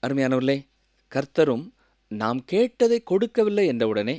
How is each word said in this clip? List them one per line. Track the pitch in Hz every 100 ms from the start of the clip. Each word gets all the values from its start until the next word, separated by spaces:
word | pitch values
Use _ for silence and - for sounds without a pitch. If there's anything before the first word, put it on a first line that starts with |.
அருமையானவர்களே, | 123 135 131 127 131 139 139 _ _ _ _
கர்த்தரும் | 135 139 - 151 120 175 _ _ _ _
நாம் | 107 110 127
கேட்டதை | - 185 240 _ 233 233
கொடுக்கவில்லை | - 185 233 - 214 202 190
என்றவுடனே | 120 113 104 104